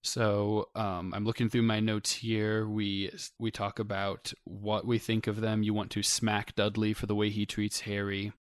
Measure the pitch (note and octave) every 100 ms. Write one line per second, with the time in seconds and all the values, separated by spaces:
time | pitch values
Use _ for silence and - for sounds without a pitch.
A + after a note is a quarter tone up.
0 | - - A2 G2+ G#2 G#2+ - - G#2+ F2+
1 | F2+ G2+ G#2 - A#2 B2 A2+ G#2+ A2 G#2+
2 | - - A2+ A2 G#2+ A2 G#2+ G#2+ G2+ G2
3 | G2 - - _ A2+ - G2+ - G#2+ G2
4 | G2 G2 - - - G#2 G#2 G#2+ A2 A#2
5 | - A2+ G#2+ G#2+ A2 G#2+ G#2+ G#2+ G#2 -
6 | G2+ - A2 G#2 G#2 - G#2 G#2+ G#2+ G#2
7 | G#2 G#2 G#2 G2+ G#2 - G#2 - - G2+
8 | G2+ G2 G#2 -